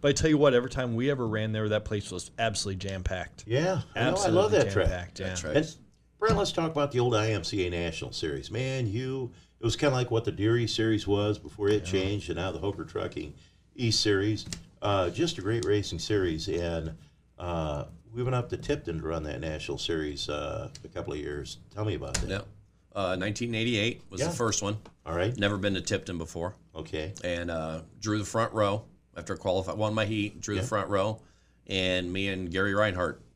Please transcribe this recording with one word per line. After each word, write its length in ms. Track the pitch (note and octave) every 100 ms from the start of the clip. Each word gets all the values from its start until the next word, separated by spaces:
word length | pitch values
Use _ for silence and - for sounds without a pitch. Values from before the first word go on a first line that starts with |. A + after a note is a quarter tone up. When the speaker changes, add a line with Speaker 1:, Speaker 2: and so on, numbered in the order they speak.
Speaker 1:
But 80 | C#3+
I 20 |
tell 160 | C#3 D#3+
you 80 | D3+
what, 160 | D3 B2
every 140 | B2
time 260 | C#3 B2+ A2+
we 160 | C3
ever 160 | C#3 A#2
ran 240 | G#2+ A2
there, 160 | A2 G#2+
that 160 | G#2+ -
place 240 | G#2+ -
was 200 | F2+ - -
absolutely 400 | A2+ G2 G#2 F#2+
jam-packed. 640 | F#2+ F#2+ F2+ F#2 E2+ - -
Speaker 2:
Yeah, 340 | B2 F3 F#3 - -
I 40 |
know, 60 | B2
I 20 |
Speaker 1:
Absolutely 300 | F#3+ G3 E3+
Speaker 2:
love 100 | G#3
that 200 | G3+ A2
track. 160 | G2+ E2
Speaker 1:
jam-packed, 320 | F2+ F2+ -
yeah. 80 | F#2
Speaker 3:
That's 160 | F#2
right. 140 | D#2 D3
Speaker 2:
And, 180 | D#3 - - _ _ _
Brent, 200 | G#3+ G#3+
let's 140 | G3
talk 180 | - D#3+
about 200 | D3+ C#3+
the 80 | B2
old 140 | A#2+
I 140 | G#2+ A2
M 120 | G#2
C 240 | E2 G#2 F2+
A 20 |
National 420 | F2 E2+ D#2+ B1+
Series. 360 | - D#2+ C#2 C#2
Man, 380 | G#2+ C3 C3 A#2
you, 420 | G#2 C3 C3+ B2 - _ _
it 40 |
was 120 | A#2 -
kinda 180 | D3 C3
like 140 | A#2+
what 140 | A2+ G#2+
the 60 |
Deary 340 | E2 G#2+ A#2+ A2+
Series 400 | A#2 A2+ G#2+ G2+
was 320 | G2+ G#2 G2+
before 300 | - - G2+
it 140 | G#2+ F2+
Speaker 1:
Yeah. 60 |
Speaker 2:
changed, 380 | F#2+ F#2+ G2+ F#2+
and 60 | E2
now 120 | F#2
the 60 | E2+
Hooker 280 | G2 F2 D#2+
Trucking 500 | F#2 F2+ - D2+ - - _ _ -
E 160 | A#2+
Series. 540 | A2+ G#2+ G2+ G#2 G#2+ - - - -
Uh, 280 | G#2 G2 F2+
just 300 | F2 E3+ -
a 20 |
great 240 | F#2+ A2+ G2
racing 320 | G#2 G2 E2+
series, 500 | - G#2 F2+ D#2+ F2
and, 460 | E2+ E2+ E2 D#2 D#2+ - _ _ -
uh, 460 | F2 E2+ D#2 D2 C#2+ - -
we 80 | A2+
went 120 | B2 B2+
up 120 | A#2+
to 80 | -
Tipton 440 | - D3 - D#2+
to 60 | D#2
run 160 | E2
that 180 | D2+ D2+
National 360 | D#2 D2+ D2 C#2
Series, 500 | - E2 D2+ D2 -
uh, 400 | D2 D2 - - -
a 40 | -
couple 260 | F2+ -
of 60 | D2
years. 380 | C#2+ D2 C2 - -
Tell 100 | G#2 G#2+
me 100 | D#2
about 180 | C#2 C2+
that. 140 | -
Speaker 3:
Yeah. 120 | G2 - - - _ _ G2+
Uh, 200 | F#2 F#2
nineteen 380 | G2 A2 A#2+
eighty-eight 480 | A2+ A#2 A2+ A2 - -
was 120 | G2
Speaker 2:
Yeah. 60 | D#3+
Speaker 3:
the 80 | E3+
first 260 | A2+ G2+
one. 140 | G2+ G#2+ - _ -
Speaker 2:
All 100 | E2+
right. 200 | F#2+ B2
Speaker 3:
Never 200 | G2+ G2+
been 160 | G2+ F#2
to 60 |
Tipton 360 | - G2+ - F2
before. 360 | D#2+ - F2 - - D#2+
Speaker 2:
Okay. 380 | D#2+ D#2+ D#2+ G2+
Speaker 3:
And, 260 | F2+ F2 F2
uh, 300 | E2 D#2+ D#2+ D#2+ -
drew 180 | G#2 G#2+
the 60 | G2+
front 280 | A2+ A2+
row 300 | G#2+ G2+ G#2+ - - _ E2+
after 200 | E2 F#2
qualify-, 380 | G2 F#2 F#2
won 200 | G#2+ G#2+ A2
my 100 | G#2+
heat, 360 | A2 G#2 E2
drew 140 | - G2+
Speaker 2:
Yeah. 60 |
Speaker 3:
the 60 | G#2+
front 220 | A2 F#2+
row, 320 | G2+ G2+ A2 - _ _ _ -
and 440 | F#2+ F#2 F#2 F2+
me 160 | F#2 G2
and 240 | F#2+ F#2
Gary 220 | F2+ G2+
Reinhardt 480 | G2 G#2+ F2+ E2+ - -